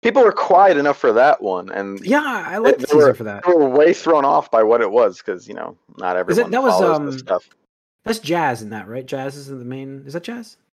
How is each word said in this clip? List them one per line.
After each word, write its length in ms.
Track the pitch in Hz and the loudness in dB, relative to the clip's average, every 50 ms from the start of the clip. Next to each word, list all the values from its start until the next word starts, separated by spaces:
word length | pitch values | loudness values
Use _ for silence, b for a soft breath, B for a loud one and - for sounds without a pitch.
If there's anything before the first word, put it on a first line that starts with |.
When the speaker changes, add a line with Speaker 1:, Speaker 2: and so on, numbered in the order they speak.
| - | -2
Speaker 1:
people 200 | 226 208 262 247 | 0 4 4 4
were 80 | 214 | 4
quiet 460 | - - - - 175 175 202 196 175 143 | 4 0 0 2 4 6 6 6 4 4
enough 220 | 143 143 139 - | 2 0 -2 0
for 120 | - 131 107 | 0 2 4
that 280 | 113 123 147 143 - | 4 4 4 4 2
one, 300 | - 101 92 92 90 90 | 0 -4 -6 -6 -6 -8
and 280 | - 98 98 98 98 98 - | -8 -8 -8 -8 -10 -10 -4
Speaker 2:
Yeah, 160 | 180 254 294 302 | -2 -2 0 0
I 360 | 285 254 208 175 - 180 208 | -2 -6 -8 -8 -8 -8 0
like 160 | 226 135 135 113 | 2 2 2 2
Speaker 1:
they, 40 | |
Speaker 2:
the 40 | 123 - | 0 0
Speaker 1:
they 60 | 147 | 4
Speaker 2:
teaser 140 | 151 147 139 | 4 4 4
Speaker 1:
were, 60 | 123 | 4
Speaker 2:
for 80 | - 120 | 0 -6
that. 200 | 104 101 101 - | -10 -10 -6 0
Speaker 1:
they 100 | 175 180 | 2 2
were 140 | 165 147 135 | 4 2 2
way 220 | 127 143 151 170 | 4 4 4 4
thrown 320 | - - - 160 165 151 139 | 2 0 0 0 0 2 2
off 280 | 139 160 - - - | 2 0 0 -2 0
by 100 | - 113 | 0 2
what 200 | 110 107 117 117 | 4 4 2 2
it 100 | 117 101 | 2 0
was, 280 | 101 120 120 101 92 - | 2 2 2 2 0 -6
'cause, 280 | - - 98 90 87 - | -10 -10 -10 -10 -10 -16
you 80 | - | -14
know, 200 | - - 85 - _ _ _ _ - | -14 -14 -14 -16 _ _ _ _ -10
not 180 | 95 90 90 90 92 85 | -6 -4 -4 -4 -2 -2
Speaker 2:
Is 80 | - 202 | 0 -2
it, 40 | |
Speaker 1:
everyone 100 | 240 190 | 0 -2
Speaker 2:
that 100 | 196 240 | -2 -2
was, 120 | 269 254 185 | 0 2 2
Speaker 1:
follows 320 | 185 190 175 165 151 147 | 2 2 2 0 -2 -4
this 80 | 143 135 | -6 -10
Speaker 2:
um, 60 | 131 127 | -12 -6
Speaker 1:
stuff. 240 | - 95 90 _ _ _ _ _ _ _ _ _ _ _ _ _ | -4 -4 -4 _ _ _ _ _ _ _ _ _ _ _ _ _
Speaker 2:
that's 140 | - 226 220 | -8 -8 -8
Jazz 420 | - 143 165 170 160 143 123 110 | -4 -4 -4 -2 -2 -2 -4 -6
in 80 | 110 107 | -10 -12
that, 180 | 110 107 98 98 | -14 -14 -14 -12
right? 180 | 113 131 127 | -12 -12 -10
Jazz 300 | 127 147 135 135 139 139 | -10 -10 -8 -8 -10 -12
is 120 | 147 139 135 | -14 -18 -16
the 80 | 139 | -16
main. 480 | 131 120 120 127 135 135 135 135 135 139 | -14 -14 -14 -12 -12 -14 -14 -16 -18 -18
Is 80 | 139 139 | -12 -12
that 80 | 170 170 | -12 -12
Jazz? 340 | - 233 240 226 - _ _ _ _ | -12 -16 -16 -16 -20 _ _ _ _